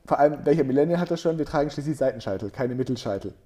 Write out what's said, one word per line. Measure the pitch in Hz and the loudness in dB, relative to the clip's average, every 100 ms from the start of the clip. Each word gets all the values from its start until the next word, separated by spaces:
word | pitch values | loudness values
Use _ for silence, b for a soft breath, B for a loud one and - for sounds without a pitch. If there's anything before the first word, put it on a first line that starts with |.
| - | -4
Vor | 151 | 4
allem, | 147 147 147 | 4 4 2
welcher | 147 | 4
Millennial | 135 131 151 170 | 4 2 2 2
hat | 175 | 0
das | 165 | -2
schon? | 170 160 | -2 -2
Wir | 147 | -2
tragen | 156 147 | 0 -2
schließlich | 147 143 147 | -4 -6 0
Seitenscheitel, | 131 117 110 95 104 | 0 -2 -6 -6 -6
keine | - 127 | -4 -4
Mittelscheitel. | 123 127 120 - 98 98 - | -2 -4 -4 -4 -6 -8 -14